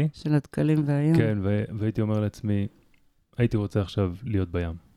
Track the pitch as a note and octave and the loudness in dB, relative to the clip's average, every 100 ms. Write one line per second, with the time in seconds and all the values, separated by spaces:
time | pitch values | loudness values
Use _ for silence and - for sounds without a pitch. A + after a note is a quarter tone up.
0 | D3+ - D3+ D3+ - - D3+ D3+ C#3+ C#3+ | -2 -2 0 0 0 -2 2 2 2 2
1 | D3+ D#3+ A2+ G#2 F#2+ G#2 - G#2+ A2 A2+ | 4 4 4 2 0 0 -2 -2 -2 0
2 | G#2+ G#2+ G#2 - G#2 G2+ G2+ _ _ _ | 0 0 -2 -4 -2 -2 -2 _ _ _
3 | _ _ _ - A#2+ A2 G2+ G#2+ F#2+ - | _ _ _ 0 0 2 0 0 -2 0
4 | F#2+ F2 C3 G2+ F2+ F2 E2+ E2+ - | -2 -2 -2 -2 0 -2 -4 -6 -12